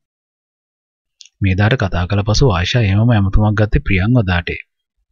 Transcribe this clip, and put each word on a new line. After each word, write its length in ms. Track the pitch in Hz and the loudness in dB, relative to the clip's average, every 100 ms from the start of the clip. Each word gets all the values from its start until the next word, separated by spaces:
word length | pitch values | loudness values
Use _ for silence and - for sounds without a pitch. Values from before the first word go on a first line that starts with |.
| _ _ _ _ _ _ _ _ _ _ _ - - _ | _ _ _ _ _ _ _ _ _ _ _ -20 -20 _
මේදාට 380 | 98 92 104 120 | -2 2 2 0
කතා 280 | 98 - 90 | -2 -2 -2
කළ 160 | 101 | -2
පසු 200 | 104 104 139 | -2 0 2
ආශා 340 | 82 87 123 | 0 -2 0
එහෙමම 280 | 104 101 120 | 0 2 2
ඇමතුමක් 460 | 110 98 107 107 104 | 0 2 2 2 0
ගත්තේ 300 | 107 151 - | 0 0 0
ප්‍රියංවදාටේ. 720 | 95 104 127 92 87 87 - - _ _ _ _ | -2 0 0 0 -2 -4 -10 -14 _ _ _ _